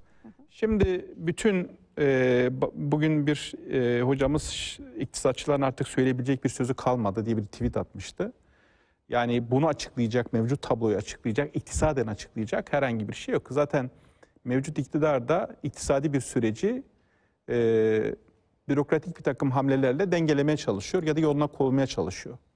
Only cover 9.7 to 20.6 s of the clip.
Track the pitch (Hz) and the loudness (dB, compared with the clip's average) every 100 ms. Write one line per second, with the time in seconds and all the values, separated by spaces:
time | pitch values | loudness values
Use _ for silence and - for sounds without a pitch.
9.7 | 143 - 123 113 123 113 117 117 139 - | 0 -6 -2 0 0 0 0 0 -2 -2
10.7 | 117 113 95 - - 120 107 143 - - | 0 0 0 -4 -6 -4 -2 -2 -6 -6
11.7 | - 156 135 110 104 - 113 107 - - | 0 0 0 -2 -6 -10 -8 -4 -4 -2
12.7 | 143 135 110 104 - - 180 - 135 147 | -2 0 -2 -6 -8 -4 -4 -2 -2 0
13.7 | 147 127 - _ _ - _ 123 127 139 | 0 -2 -10 _ _ -20 _ -2 -2 -2
14.7 | 151 135 156 151 135 120 175 - - 135 | -6 -4 0 2 0 0 0 -2 -8 -10
15.7 | - - 139 151 139 - 127 113 107 202 | -8 0 0 2 -2 -2 0 0 0 -2
16.7 | 254 - _ _ _ _ _ - 120 113 | -2 -8 _ _ _ _ _ -4 0 4
17.7 | 110 110 107 107 - _ _ _ _ - | 4 4 2 -2 -6 _ _ _ _ -2
18.7 | 139 139 160 175 - 151 131 139 135 135 | -2 2 0 -2 -6 -4 -2 0 2 2
19.7 | 135 131 139 196 170 156 143 147 147 | 2 2 2 0 2 2 2 2 0